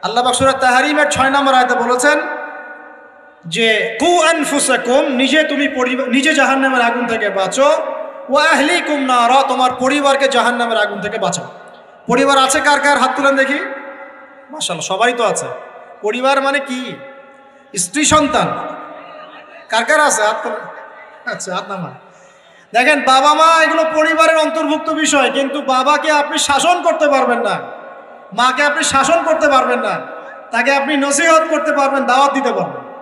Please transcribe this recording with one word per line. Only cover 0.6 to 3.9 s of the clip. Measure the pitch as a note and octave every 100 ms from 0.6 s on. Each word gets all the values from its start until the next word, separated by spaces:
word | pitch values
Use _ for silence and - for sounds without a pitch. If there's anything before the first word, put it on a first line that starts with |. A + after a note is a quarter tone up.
| B3+ B3 D4 D4 D4
ছয় | - C4
নম্বর | C#4 C4+
আয়াতে | B3+ B3
বলেছেন | A#3 A#3+ B3 C#4+ D4+ - - - - - - - - - - - - E3+
যে, | E3 A3+ G#3+ A3+